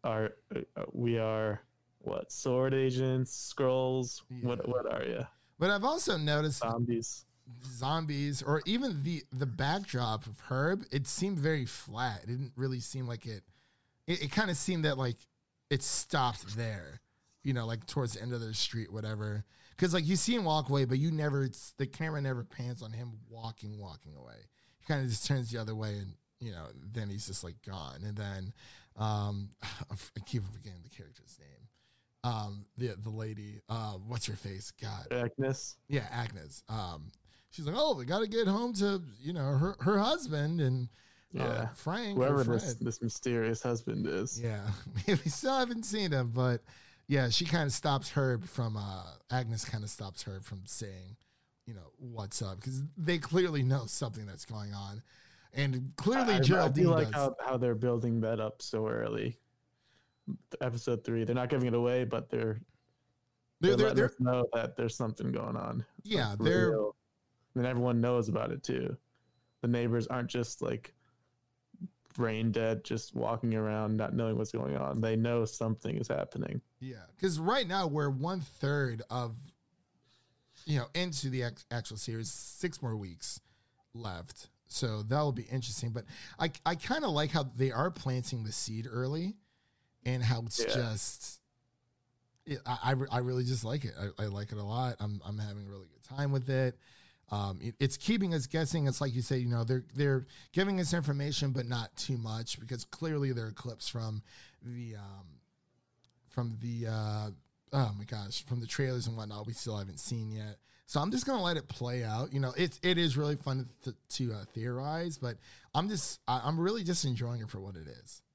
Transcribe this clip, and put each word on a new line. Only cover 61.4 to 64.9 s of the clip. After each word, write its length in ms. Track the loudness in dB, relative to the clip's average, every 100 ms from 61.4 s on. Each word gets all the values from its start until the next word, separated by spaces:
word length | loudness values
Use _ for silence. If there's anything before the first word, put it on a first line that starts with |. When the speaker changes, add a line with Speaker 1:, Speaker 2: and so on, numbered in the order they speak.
| 2
Speaker 1:
giving 160 | 2 4
it 60 |
away, 300 | 4 4 4
but 260 | 2 -2 -2
they're, 280 | 0 0 0 -6 _ _ _ _ _ _ _ _ _
Speaker 2:
They're, 160 | 6 8
Speaker 1:
they're 0 |
Speaker 2:
they're, 100 | 6
Speaker 1:
letting 80 | 6
Speaker 2:
they're 100 | 4
Speaker 1:
us 140 | 4
know 260 | 4 4 4
that 200 | 2 -2
there's 220 | 0 -2